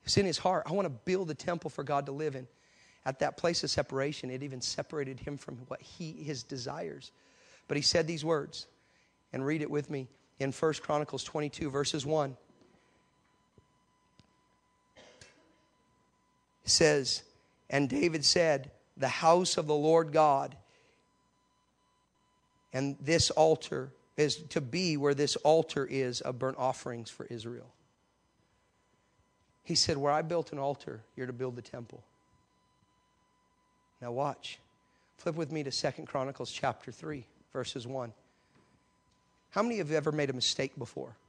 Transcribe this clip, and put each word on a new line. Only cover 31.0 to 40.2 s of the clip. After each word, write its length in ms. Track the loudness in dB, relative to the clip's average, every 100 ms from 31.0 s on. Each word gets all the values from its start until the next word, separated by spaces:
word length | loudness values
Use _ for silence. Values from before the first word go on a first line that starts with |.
| -14 -10
you're 100 | -8
to 80 |
build 220 | -6 -6 -6
the 80 |
temple." 400 | -12 -14 -14 -18 -20 _ _ _ _ _ _ _ _ _ _ _ _ _ _ _ _ _ _ _
Now 120 | -8
watch. 480 | -4 -2 -4 -10 -14 _ _ _ _ _ _
Flip 160 | -4
with 180 | -2 -4
me 120 | -4
to 80 | -4
Second 340 | -2 -4 -4 -6
Chronicles 460 | -4 -4 -6 -10
chapter 400 | -2 -2 -2 -8
three, 340 | -12 -10 -10 -12 _ _
verses 340 | -8 -6 -6 -8
one. 260 | -8 -8 -12 _ _ _ _ _ _ _ _ _ _ _ _ _
How 120 | 0
many 160 | 0 0
of 80 | 0
you 80 | 0
have 80 |
ever 80 | 0
made 180 | 0